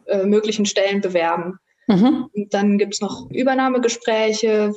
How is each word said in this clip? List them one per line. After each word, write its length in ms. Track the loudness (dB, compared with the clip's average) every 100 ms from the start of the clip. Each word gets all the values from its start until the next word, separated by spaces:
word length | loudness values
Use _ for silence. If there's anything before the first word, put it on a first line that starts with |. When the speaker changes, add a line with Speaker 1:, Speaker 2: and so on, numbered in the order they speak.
| -4
Speaker 1:
äh, 180 | -2
möglichen 420 | 2 2 2 -2 -2
Stellen 340 | 0 0 0
bewerben. 580 | -2 0 0 -2 -4 -10 _ _ 0
Speaker 2:
Mhm. 420 | 4 4 2 -2
Speaker 1:
Und 180 | -8 -4
dann 220 | 0 2 2
gibt's 220 | 0 -4
noch 300 | -8 -8 -10
Übernahmegespräche, 1400 | -4 -2 0 0 0 -2 -2 -2 0 0 0 0 0 0